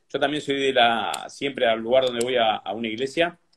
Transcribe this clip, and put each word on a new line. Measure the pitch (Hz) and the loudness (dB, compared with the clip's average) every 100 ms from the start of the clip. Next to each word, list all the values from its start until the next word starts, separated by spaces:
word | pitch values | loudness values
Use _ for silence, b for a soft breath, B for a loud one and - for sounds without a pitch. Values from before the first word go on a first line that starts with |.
| _ | _
Yo | 139 | -2
también | 139 147 | 0 -2
soy | 143 139 | -2 0
de | 135 | 2
la, | 127 117 113 95 78 - | 4 4 4 -2 -6 -10
siempre | - 139 123 120 | -8 -6 0 2
al | 113 | 2
lugar | 113 131 131 | 2 2 2
donde | 120 | -2
voy | 120 123 | -2 2
a, | 110 104 | 2 0
a | - | -4
una | 107 117 | -6 -6
iglesia. | 110 135 165 170 175 _ | -6 -6 -2 -2 -2 _